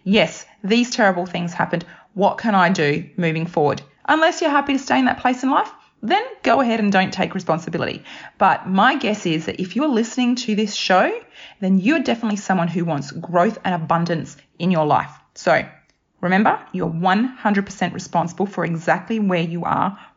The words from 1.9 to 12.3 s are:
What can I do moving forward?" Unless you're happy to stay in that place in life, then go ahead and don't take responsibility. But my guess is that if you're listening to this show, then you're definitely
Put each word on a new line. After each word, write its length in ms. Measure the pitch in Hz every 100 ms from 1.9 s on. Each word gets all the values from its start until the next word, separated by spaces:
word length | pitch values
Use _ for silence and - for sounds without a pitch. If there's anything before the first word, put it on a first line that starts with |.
| - _
What 240 | 185 190 -
can 160 | 226
I 140 | 196 175
do 420 | 180 147 151 - -
moving 300 | 170 160 165
forward?" 360 | 170 147 - - _
Unless 360 | - 311 320 339
you're 100 | 320
happy 240 | 285 285
to 40 | 269
stay 220 | - 262
in 60 | 254
that 120 | -
place 240 | 254 254
in 80 | 262
life, 220 | 285 415 - _ _
then 220 | 214 392 523 427
go 160 | - 277
ahead 180 | 240 226
and 140 | 208
don't 200 | 196 190
take 220 | - -
responsibility. 680 | 190 - 165 - 165 127 - - - - -
But 300 | 190 - -
my 260 | 190 240
guess 320 | 294 196 214 180
is 200 | 160 160
that 140 | -
if 140 | 185
you're 140 | 226 302
listening 480 | 226 233 - 247 247
to 180 | -
this 220 | 208 214 -
show, 340 | - - 277 466 - - - -
then 220 | 190 190
you're 240 | 190 320
definitely 320 | 247 233 220